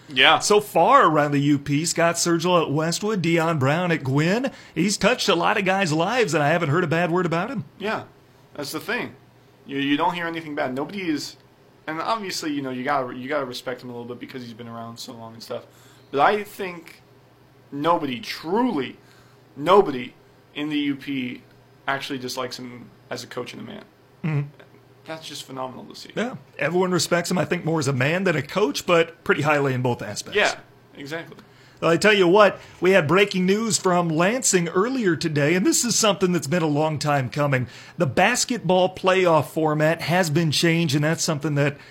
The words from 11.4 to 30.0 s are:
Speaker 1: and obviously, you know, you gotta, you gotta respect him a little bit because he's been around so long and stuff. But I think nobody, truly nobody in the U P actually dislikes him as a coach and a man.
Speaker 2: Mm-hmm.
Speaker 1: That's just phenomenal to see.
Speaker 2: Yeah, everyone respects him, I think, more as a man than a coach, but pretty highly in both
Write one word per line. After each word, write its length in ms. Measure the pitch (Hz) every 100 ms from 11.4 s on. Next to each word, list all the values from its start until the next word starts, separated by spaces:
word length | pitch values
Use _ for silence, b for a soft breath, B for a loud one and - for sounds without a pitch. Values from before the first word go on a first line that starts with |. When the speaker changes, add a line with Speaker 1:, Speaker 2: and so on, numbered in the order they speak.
| - _ _ _ -
Speaker 1:
and 120 | 156
obviously, 520 | - 226 196 - 165
you 100 | 143
know, 80 | 135
you 140 | 127
gotta, 280 | 127 143 127
you 160 | 123 127
gotta 160 | 151
respect 380 | 131 123 - 123
him 60 | 123
a 20 |
little 140 | 120 117
bit 140 | 120
because 240 | 123 135
he's 80 | 120
been 140 | 113 117
around 300 | 117 117 117
so 140 | -
long 200 | 120 113
and 80 | 113
stuff. 220 | - 120 - b b b b
But 80 | 135
I 240 | 156 214
think 580 | 202 - 190 175 - - _ _ _ _ _ _ _
nobody, 480 | 143 156 170 143 123
truly 800 | 104 - 160 202 247 165 120 - - b b b b -
nobody 580 | 151 202 165 127 120 - _ _ _
in 140 | - 151
the 100 | 147
U 160 | 143 139
P 460 | 143 135 123 123 - - _ _ -
actually 300 | 139 - 135
dislikes 380 | 123 127 127 -
him 300 | 127 120 117 - -
as 160 | 123
a 20 | 120
coach 260 | - 123
and 100 | -
a 20 |
man. 200 | 117 - - _ _ _
Speaker 2:
Mm-hmm. 180 | 160 147 143 - - - - _ -
Speaker 1:
That's 200 | 160 160
just 160 | 147
phenomenal 420 | - 131 131 117 110
to 100 | -
see. 140 | -
Speaker 2:
Yeah, 220 | - 226 - - -
everyone 340 | 143 175 185
respects 380 | 180 - 175 165
him, 80 | 180
I 60 |
think, 200 | 147 180
more 160 | 160 165
as 80 | 135
a 40 |
man 320 | 120 135 175
than 120 | 190 156
a 60 |
coach, 440 | - - 214 277 -
but 380 | 170 165 -
pretty 180 | - 180
highly 320 | 147 147 139
in 80 | 127
both 180 | 127 120